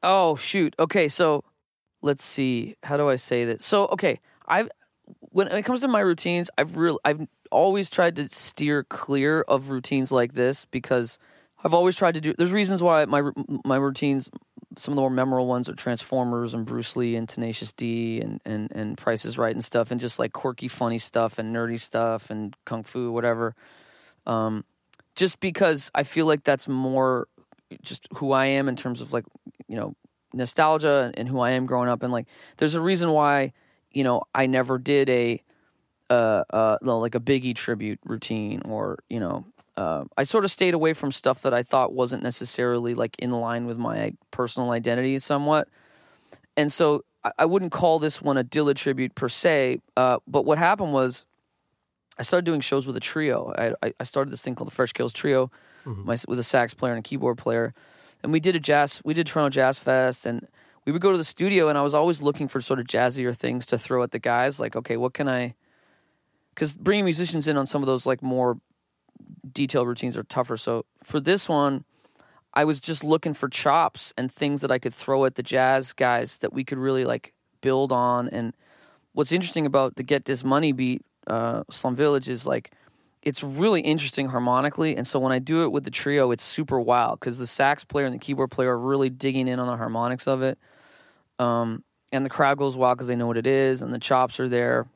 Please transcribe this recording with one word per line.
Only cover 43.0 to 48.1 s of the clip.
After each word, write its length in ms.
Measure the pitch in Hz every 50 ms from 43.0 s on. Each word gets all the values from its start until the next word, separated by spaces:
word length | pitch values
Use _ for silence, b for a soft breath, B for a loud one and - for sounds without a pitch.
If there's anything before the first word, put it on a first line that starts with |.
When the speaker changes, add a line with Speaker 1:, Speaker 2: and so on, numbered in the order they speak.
| 117 117 - -
Speaker 1:
in 120 | - 123
line 360 | 123 117 117 113 117 117 120
with 120 | 120 117 117
my 340 | 120 117 110 107 110 107 - - _ _
personal 400 | - - 127 120 - - 127 123
identity 480 | 120 117 110 120 120 123 127 131 135 135
somewhat. 500 | - - 147 143 143 147 151 151 151 _ b b b b b b b b b b b b b b b b _
And 160 | - 151 147 143
so 320 | - 175 151 147 - - _ _ _ _
I, 60 | 113 - -
I 40 | 147
wouldn't 260 | 165 175 196 190 170 -
call 260 | - 175 175 160 160
this 220 | 151 156